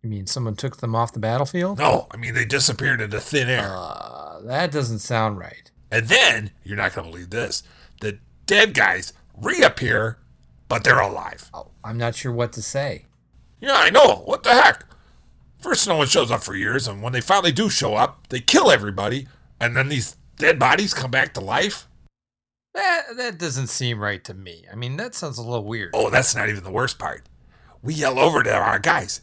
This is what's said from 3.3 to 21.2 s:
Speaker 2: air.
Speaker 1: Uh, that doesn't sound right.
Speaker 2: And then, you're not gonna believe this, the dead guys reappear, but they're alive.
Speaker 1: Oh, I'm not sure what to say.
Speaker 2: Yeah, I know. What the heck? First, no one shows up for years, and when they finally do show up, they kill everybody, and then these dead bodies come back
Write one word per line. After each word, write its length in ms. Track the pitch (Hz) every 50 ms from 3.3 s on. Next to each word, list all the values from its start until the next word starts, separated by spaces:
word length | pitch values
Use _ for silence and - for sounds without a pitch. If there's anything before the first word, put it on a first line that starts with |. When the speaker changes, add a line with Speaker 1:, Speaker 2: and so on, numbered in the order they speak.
| 147 143 127 120
Speaker 2:
air. 240 | 127 120 - 98 95
Speaker 1:
Uh, 640 | 92 87 78 60 - - - 62 71 76 76 82 80 95
that 280 | 113 127 143 175 170
doesn't 300 | 143 151 135 117 113 107
sound 360 | - - 123 113 110 110 104
right. 340 | 95 85 - - - - - _ _ - - -
Speaker 2:
And 140 | 113 113
then, 460 | 113 - 254 - - 113 107 104 101 - _ _
you're 140 | 92 104
not 180 | 104 101 92 -
gonna 160 | - 87 82
believe 200 | 85 87 90 87
this, 340 | 95 117 123 - - - - - - - - - - -
the 200 | 110 107 98 - - _ _ - -
dead 280 | - 190 208 214 214 131
guys 380 | 123 107 92 90 92 92 - - - - _ -
reappear, 840 | - - - 370 349 285 - - - 135 117 117 107 107 117 113 _ - _ - _ - _ _ - _ -
but 160 | - 117 -
they're 160 | - - 151
alive. 500 | - 98 92 90 90 - - - - - -
Speaker 1:
Oh, 200 | - - - - _ -
I'm 160 | 110 113 117
not 160 | 117 117 117
sure 160 | - - 131
what 220 | 120 117 120 113 -
to 100 | 123 110
say. 440 | - - 139 139 139 98 - - _ _ _ _ _ _ - - _ _ _
Speaker 2:
Yeah, 140 | - 269 277
I 160 | 226 - -
know. 320 | 196 262 294 233 208 202 -
What 200 | - - - -
the 100 | - 240
heck? 300 | 247 - 254 - - - - - - - - _ - _ - - - - - _ _
First, 300 | - 359 302 - - 208
no 80 | 175
one 100 | 156 147
shows 240 | 131 - 170 127 110
up 140 | 123 117 -
for 100 | - 104
years, 320 | 95 95 101 117 135 120
and 160 | 120 98 98 104
when 100 | 120 123
they 80 | 123
finally 300 | - - 190 202 180 170
do 180 | 139 147 220 208
show 280 | - - - - 107
up, 320 | 107 123 - - - - -
they 100 | - 127
kill 320 | - - - 320 370 233
everybody, 560 | 151 120 101 104 95 - 101 107 123 139 135 - - _ _ _ - _
and 160 | 117 120 120
then 120 | 123 135 139
these 260 | 147 131 107 - - _ - - -
dead 240 | - - - 165 139
bodies 340 | 127 127 139 175 208 196 -
come 160 | - 127 127
back 240 | 120 131